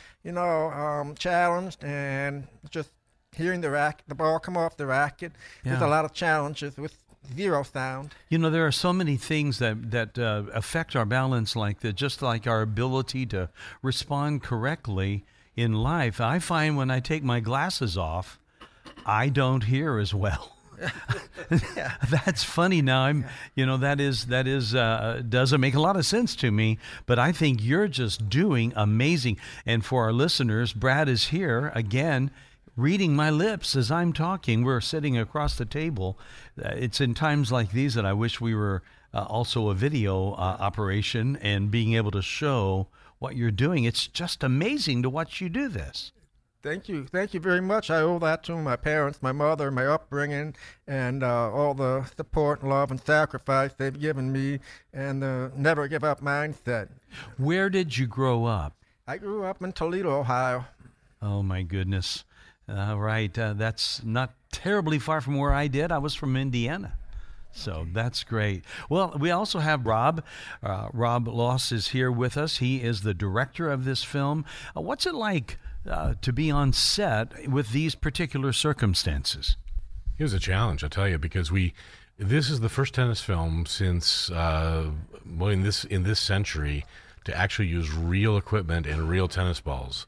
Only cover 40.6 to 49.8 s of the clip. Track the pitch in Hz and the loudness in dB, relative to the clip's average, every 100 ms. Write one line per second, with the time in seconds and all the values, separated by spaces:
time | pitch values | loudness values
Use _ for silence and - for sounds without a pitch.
40.6 | 101 - 101 101 104 120 120 143 104 101 | -4 -2 -2 0 0 -2 -2 -2 0 0
41.6 | 104 117 110 113 104 98 92 - 147 127 | 0 2 2 2 2 -2 -4 -2 0 2
42.6 | 98 95 92 _ - - 131 127 117 101 | 2 0 -2 _ -20 -12 -8 -2 0 2
43.6 | 143 170 117 - - - 175 - 135 131 | 2 2 2 0 -4 -4 -6 -2 0 2
44.6 | 202 294 170 123 127 143 165 - 180 208 | 2 0 0 0 0 -2 -6 -6 -4 -2
45.6 | 277 123 69 - - _ _ _ _ _ | -4 -4 -8 -10 -14 _ _ _ _ _
46.6 | 147 180 202 165 131 180 202 180 185 180 | -8 -8 -6 -8 -4 -2 -2 -2 2 2
47.6 | 185 214 - 160 160 175 165 160 - 165 | 2 0 2 2 4 4 2 0 -2 -4
48.6 | 147 120 151 151 143 143 131 139 147 156 | -2 -2 0 2 0 0 -4 2 2 2
49.6 | 139 131 | 0 0